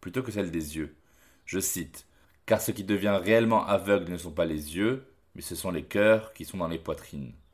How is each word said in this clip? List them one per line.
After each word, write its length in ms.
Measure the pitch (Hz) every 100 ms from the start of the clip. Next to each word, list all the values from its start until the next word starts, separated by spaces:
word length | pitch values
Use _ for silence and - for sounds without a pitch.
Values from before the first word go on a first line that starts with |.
plutôt 200 | - 127
que 100 | 127
celle 200 | 107 92
des 240 | 82 78 78
yeux. 220 | 78 - _ _ _ _ -
Je 140 | 92
cite, « 460 | 95 92 80 - - _ _ _ -
Car 140 | 107
ce 120 | -
qui 120 | -
devient 340 | 95 101 101 101
réellement 420 | 92 113 113 113 -
aveugle 460 | 98 92 101 87
ne 60 | 90
sont 160 | 85
pas 120 | 78 82
les 300 | 78 76 82
yeux, 320 | 104 131 - _ _
mais 80 | -
ce 140 | - 85
sont 160 | 95
les 140 | 82 67
cœurs 480 | 104 104 110 110
qui 100 | -
sont 140 | 80 95
dans 100 | 82
les 100 | 82
poitrines. » 540 | - 80 - 76 65 58 _